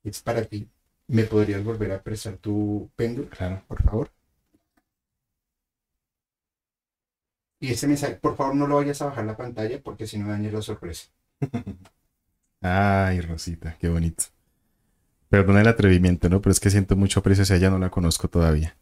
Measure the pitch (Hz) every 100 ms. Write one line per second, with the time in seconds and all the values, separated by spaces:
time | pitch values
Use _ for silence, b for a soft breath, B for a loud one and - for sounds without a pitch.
0 | 107 - - 117 110 104 107 _ _ _
1 | - 113 107 107 104 98 104 110 101 98
2 | - 107 110 98 107 104 104 104 92 -
3 | 117 123 - - 92 95 _ - - 107
4 | - _ _ _ _ _ _ _ _ _
5 | _ _ _ _ _ _ _ _ _ _
6 | _ _ _ _ _ _ _ _ _ _
7 | _ _ _ _ _ _ 131 113 143 143
8 | 139 - 151 - 139 139 143 143 143 143
9 | 143 113 107 107 123 117 110 - - 104
10 | 107 104 101 104 104 107 107 104 87 -
11 | - _ _ _ 139 110 - 92 - _
12 | _ _ _ _ _ _ 90 92 101 98
13 | 95 92 82 82 - 82 80 - 87 85
14 | 82 - - _ _ _ _ _ _ _
15 | _ _ _ 101 95 101 110 113 104 90
16 | 90 87 85 95 98 92 101 101 92 95
17 | 98 - 98 98 95 92 95 95 92 -
18 | 85 - 87 87 82 78 80 _